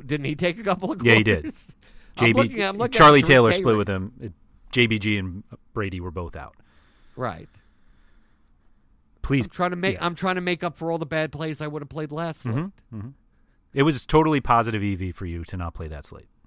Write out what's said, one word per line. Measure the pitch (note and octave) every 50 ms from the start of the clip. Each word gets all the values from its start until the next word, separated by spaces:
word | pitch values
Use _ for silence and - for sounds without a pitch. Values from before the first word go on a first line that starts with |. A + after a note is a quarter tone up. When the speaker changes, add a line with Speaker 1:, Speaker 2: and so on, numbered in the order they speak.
| C#3
Speaker 1:
Didn't | C3+ D3+ D3 C#3
he | C3+ D3+
take | C#3+ F3+ F3 E3 A3
a | A3
couple | - F3+ - F#3+ G3 D#4+
of | F#3+ A#2
Speaker 2:
Yeah, | A#2 A2+
he | A2 G#2+
did. | G#2+ G2 F2 -
Speaker 1:
corners? | D#4 - - - - - _ _ - -
<laughs> | - - - -
I'm | - A#3
Speaker 2:
J | A#3 A2+
B, | -
Speaker 1:
looking, | B2+ - B3+ A3 G3+
I'm | F#3+ G3 G3+
looking | A#3+ A#3+ -
at | -
Speaker 2:
Charlie | D#3+ D3+ D3 C#3+
Speaker 1:
the | B2+
three | C#3 C#3
Speaker 2:
Taylor | B2+ A#2 A2
Speaker 1:
K | - G2
Speaker 2:
split | F#2 B2 A2
with | G#2 G2+ G2+
Speaker 1:
rates. | G2 F#2+
Speaker 2:
him. | F#2 - - - -
It, | A2 - - _ _ _ _ - -
J | - B2 B2
B | A2 A2 G#2+
G | G2+ A2 G#2 G2+
and | F#2 F#2 E2+ G2+ - - A2 - _ _ _
Brady | A2 G#2 G2 F#2 F2+
were | F2 F2+
both | D#2+ F2+ F2 E2 D#2+
out. | D#2+ C2 - - _ _ _ _ _ _ _ _ _ _ - _
Speaker 1:
Right. | - B2+ A2+ E2+ E2 - - _ _ _ _ _ _ _ _ _ _ _ _ _ _ _ _ _ _ _ _ _ _ _ _ _ _ _ _ _ _ _ _ _ _
Speaker 2:
Please. | - - C3+ C#3 A2
Speaker 1:
I'm | -
trying | - - F3+ F3+
to | F3+
make, | F3 F3 G3 G3
Speaker 2:
Yeah. | - D#3+
Speaker 1:
I'm | F3 E3+
trying | - F#3 F#3+ F3+
to | F#3
make | F3 F3+ F3 D#3+ -
up | E3+ - -
for | E3 E3
all | E3
the | E3 D#3+
bad | C3+ D#3+ D#3 D#3 D3+
plays | - C#3+ D#3+ D#3+ D3+ -
I | D#3
would | D3+ D3 D3+ C#3+
have | C#3
played | C3+ D#3 D#3 D3
last | D3 D#3 E3+ E3 D#3 - -
slate. | B2 A2+
Speaker 2:
Mm-hmm, | C#3+ E3+ G3 - _ _ _ A#2
mm-hmm. | G#2+ G2 C3 C#3 _ _ _ _ _ _ _ _ _ _ _ -
It | C3 C#3
was | D#3+ F#3 B2 -
totally | - - D#3 D#3+ D#3 D#3 C#3
positive | - - B2 A#2 A2 A2+ A2 G#2 G2+
E | G2+ G2
V | F2 F#2+ F2+ E2+
for | - G2
you | F2 E2+ E2+ E2
to | - - F2+
not | F2 E2 -
play | - E2+ D#2
that | D2+ D2 -
slate. | - C#2 C2+ A#1+ _ _ _ _